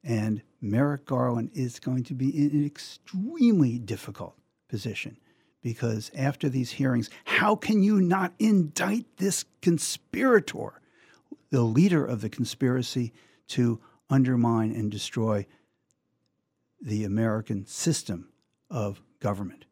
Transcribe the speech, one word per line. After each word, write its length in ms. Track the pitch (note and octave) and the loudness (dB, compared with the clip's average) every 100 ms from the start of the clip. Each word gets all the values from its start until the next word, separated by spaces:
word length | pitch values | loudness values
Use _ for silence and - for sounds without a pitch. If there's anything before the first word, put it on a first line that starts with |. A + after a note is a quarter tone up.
And 380 | - A2+ G#2+ G#2+ - _ | -2 -2 0 -4 -8 _
Merrick 460 | G2+ A2 C#3+ C#3+ - | -2 2 2 -2 -4
Garland 460 | B2+ B2+ A#2+ - | 0 0 0 -4
is 260 | - B2+ - | -4 -6 -4
going 240 | - B2+ B2 | -4 -4 -4
to 100 | C3 | -2
be 200 | C3 D3 | -2 2
in 160 | D3 | 0
an 140 | D3 C#3+ | 2 -2
extremely 1120 | - - - - F#3+ G#3+ E4 A#3+ G3 C3 B2 | -6 -18 -18 -10 -6 -6 4 6 6 4 2
difficult 580 | G#2+ G#2+ - F#2+ F2 _ _ _ _ | -6 -8 -8 -12 -14 _ _ _ _
position 500 | G#2 A2+ - G#2+ - _ _ _ _ | -6 -6 -8 -10 -16 _ _ _ _
because 480 | A#2+ A2+ A#2 A2 - - | -8 -4 -2 -4 -6 -4
after 340 | C3+ C#3 D3 | -4 -2 -2
these 220 | B2+ B2 | -2 -4
hearings, 400 | - C3+ A#2+ A2 - - | -2 0 0 -2 -10 -2
how 300 | - G3+ G#3+ | 2 2 2
can 280 | - A3 | 2 4
you 180 | G3 G#3 | 4 4
not 320 | F3+ F#3+ F#3 - | 4 2 0 0
indict 760 | G#3+ G3+ D3+ - F#3+ A3 - _ | 4 4 2 -2 -2 -2 -6 _
this 280 | G3 - - _ | -4 -2 -8 _
conspirator, 1200 | F3+ E3+ - - _ - B3+ A3+ - - - - _ _ _ _ _ - _ | 2 2 -2 -8 _ 0 4 4 2 -10 -12 -14 _ _ _ _ _ -20 _
the 100 | C3+ | 0
leader 420 | A#2 A2+ F#3+ E3 | 4 4 4 4
of 180 | - A#2+ | 0 -4
the 80 | G#2+ | -6
conspiracy 840 | - A#2+ - C3 B2+ A#2+ C3 A#2 _ _ _ _ | -6 -6 -2 0 0 -2 -4 -6 _ _ _ _
to 300 | - A#2+ A2 _ _ _ | 0 0 0 _ _ _
undermine 600 | C3+ B2+ B2+ A#2 A2+ A2 | 2 4 2 2 2 0
and 200 | A2+ G#2+ | -2 -4
destroy 540 | G#2 - - A2 G#2 G2 _ _ _ _ _ _ _ _ _ _ _ _ _ | -6 -6 -2 0 -2 -4 _ _ _ _ _ _ _ _ _ _ _ _ _
the 220 | - G#2+ | -6 -4
American 640 | G#2+ G#2 A2+ G#2+ G#2+ G#2 G2 | -2 0 0 -2 -4 -8 -8
system 640 | - - D3 - F2 - _ _ _ _ | -4 -2 -2 -4 -10 -10 _ _ _ _
of 320 | C#3 G#2 F#2+ _ _ | -6 -6 -8 _ _
government? 460 | G#2 G2 F#2+ - - | -4 -4 -6 -12 -20